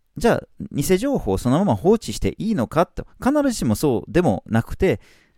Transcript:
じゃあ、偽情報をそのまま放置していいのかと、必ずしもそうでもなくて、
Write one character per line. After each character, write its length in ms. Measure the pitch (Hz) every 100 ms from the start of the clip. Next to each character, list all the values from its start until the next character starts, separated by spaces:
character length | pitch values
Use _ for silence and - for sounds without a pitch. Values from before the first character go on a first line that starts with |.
| _ -
じ 140 | 233
ゃ 120 | 170
あ、 60 | - - -
偽 120 | - - 185
情 200 | 262 254
報 160 | -
を 40 | 95
そ 120 | 123
の 100 | 139
ま 60 | 202
ま 100 | 110
放 160 | 170
置 220 | 220 -
し 60 | 107
て 140 | 196 -
い 140 | 202
い 40 | 196
の 120 | 107
か 180 | - -
と、 200 | - - -
必 120 | 226 294
ず 100 | 285
し 120 | 226 147
も 100 | 107
そ 300 | 151 113 -
う 40 |
で 100 | 127
も 220 | 170 95 -
な 160 | 113
く 120 | - -
て、 260 | 190 117 - _ _